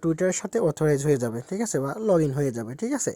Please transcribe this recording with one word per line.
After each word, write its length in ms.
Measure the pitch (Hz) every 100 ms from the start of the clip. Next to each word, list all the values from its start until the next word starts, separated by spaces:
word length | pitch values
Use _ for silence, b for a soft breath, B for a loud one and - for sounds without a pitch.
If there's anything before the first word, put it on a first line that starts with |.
Twitter-এর 320 | 165 160 185 180
সাথে 160 | 196 233 180
অথরাইজ 320 | - 156 143 143
হয়ে 120 | 139
যাবে, 160 | 120 113 123
ঠিক 100 | 196 226
আছে? 120 | 147
বা 80 | 135 185 220
log 140 | 175 151
in 40 | 135
হয়ে 140 | 143 117
যাবে, 140 | 110 139
ঠিক 100 | 226 285
আছে? 120 | -